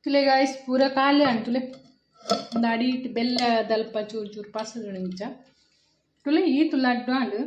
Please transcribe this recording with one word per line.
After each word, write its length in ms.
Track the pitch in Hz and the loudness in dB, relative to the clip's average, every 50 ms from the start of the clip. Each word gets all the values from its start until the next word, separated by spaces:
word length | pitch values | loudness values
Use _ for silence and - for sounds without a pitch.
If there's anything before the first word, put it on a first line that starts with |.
| _ | _
ತುಲೆ 140 | 294 277 285 277 269 | 2 2 4 4 4
ಗಾಯ್ಸ್ 280 | 269 269 277 269 - - - | 4 4 2 0 -2 -8 -6
ಪೂರ 180 | 254 254 262 269 269 262 | -2 2 2 2 2 2
ಖಾಲಿ 260 | 269 269 285 285 294 294 269 | 2 2 4 4 4 4 4
ಆಂಡ್ 140 | 233 220 226 | 2 0 -2
ತುಲೆ 160 | 240 240 262 254 - - - - - _ _ _ _ _ _ - - 226 - - - 233 | -2 -2 -2 -4 -6 -12 -18 -20 -20 _ _ _ _ _ _ -4 -4 -2 -2 -2 -4 -2
ಒಂದು 120 | 233 233 233 | 0 0 0
ಅಡಿ 140 | 226 226 247 254 254 | 0 0 0 0 -2
ಇಟ್ಟು 140 | 247 - 214 202 | -2 -6 -6 -4
ಬೆಲ್ಲ 220 | 233 240 247 247 247 247 240 233 226 214 214 | -2 -2 -2 0 0 2 2 2 2 2 0
ದಲ್ಪ 260 | 220 220 226 220 - 214 208 208 | 0 -2 -2 -4 -6 -8 -6 -6
ಚೂರು 180 | 220 220 208 202 | -8 -10 -10 -10
ಚೂರು 180 | 208 208 202 208 - | -12 -14 -16 -10 -10
ಪಸರು 340 | 220 226 226 - 240 214 202 190 | -10 -10 -8 -10 -12 -12 -10 -8
ನಿಂಚ. 260 | 185 185 180 185 - - 254 240 - - _ _ _ _ _ _ _ _ _ _ _ _ _ _ _ _ | -8 -8 -8 -6 -8 -10 -10 -10 -14 -20 _ _ _ _ _ _ _ _ _ _ _ _ _ _ _ _
ತುಲೆ 140 | 277 302 349 392 320 262 | 2 2 4 4 4 4
ಈ 20 | 285 320 - | 2 2 2
ತು 60 | 320 262 262 | 2 2 2
ಲಡ್ಡು 280 | 254 247 226 - 254 254 269 | 2 0 0 -2 -2 -2 -2
ಆಂಡ್ 160 | 240 202 202 220 277 | -2 -2 -4 -4 -6